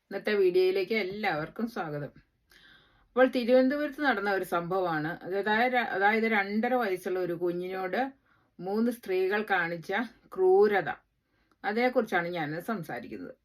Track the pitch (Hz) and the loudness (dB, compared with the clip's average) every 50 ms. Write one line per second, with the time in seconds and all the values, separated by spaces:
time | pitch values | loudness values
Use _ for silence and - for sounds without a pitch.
0 | _ _ 196 196 - 214 214 202 190 180 175 185 185 185 190 196 185 180 226 220 | _ _ -10 -6 -2 0 2 4 4 4 4 4 4 4 2 0 0 0 -2 -2
1 | 196 185 196 208 214 196 160 151 156 160 - - 226 226 - 220 175 156 147 147 | -2 -4 -6 -4 -4 -2 -2 -2 -4 -6 -6 -6 -6 -6 -4 -8 -8 -6 -6 -8
2 | 143 - _ - _ _ _ _ _ _ - - _ - - _ _ _ _ _ | -8 -10 _ -20 _ _ _ _ _ _ -20 -20 _ -20 -20 _ _ _ _ _
3 | _ _ _ 240 254 262 254 262 240 220 254 262 262 262 294 294 294 294 277 - | _ _ _ 4 4 4 4 -2 2 4 6 6 6 4 2 0 -4 -4 -4 -2
4 | 294 269 233 202 196 202 196 190 185 - 185 170 175 170 185 196 185 175 160 156 | 0 0 0 0 0 0 0 0 0 -2 -2 -2 -2 -2 -2 -2 0 0 -2 -2
5 | 151 160 175 - - 170 185 202 190 214 214 220 240 254 247 247 226 - - 190 | -2 -4 -6 -8 -8 -4 -4 -2 0 0 2 2 2 2 2 0 0 0 -2 2
6 | 196 208 220 220 220 226 220 202 196 196 208 220 220 247 254 247 233 196 185 175 | 2 2 4 2 2 2 2 0 0 0 -2 -2 0 2 0 0 0 0 -2 -4
7 | - 196 185 185 180 170 175 165 180 175 175 175 180 180 190 190 185 180 180 220 | -4 -4 -2 -2 -2 -4 -4 -2 -2 -2 -2 -4 -6 -6 -6 -6 -4 -4 -2 -2
8 | 262 269 269 _ _ _ _ _ _ _ _ - 170 185 202 220 233 240 233 240 | -2 -4 -6 _ _ _ _ _ _ _ _ -10 -6 -4 0 0 0 0 -2 -4
9 | - 196 185 185 190 185 208 214 220 214 202 180 170 165 170 170 160 - 196 214 | -6 -2 0 0 0 0 0 -2 0 0 0 0 0 -2 -4 -8 -6 -6 -4 -4
10 | 247 233 - _ _ _ - 190 190 185 185 196 208 214 208 190 165 123 - - | -4 -6 -12 _ _ _ -2 2 4 6 8 8 6 6 4 0 0 -2 -8 -10
11 | _ _ _ _ _ _ _ _ _ _ _ _ - 196 208 233 247 254 247 262 | _ _ _ _ _ _ _ _ _ _ _ _ -6 -4 0 2 0 2 2 0
12 | 226 220 254 240 170 170 180 170 156 143 156 170 175 - 226 190 160 - 127 120 | 0 2 0 -2 0 -2 -4 -4 -6 -6 -6 -8 -6 -6 -8 -6 -6 -10 -10 -12
13 | 113 - 107 95 87 - - _ | -10 -12 -14 -12 -14 -14 -16 _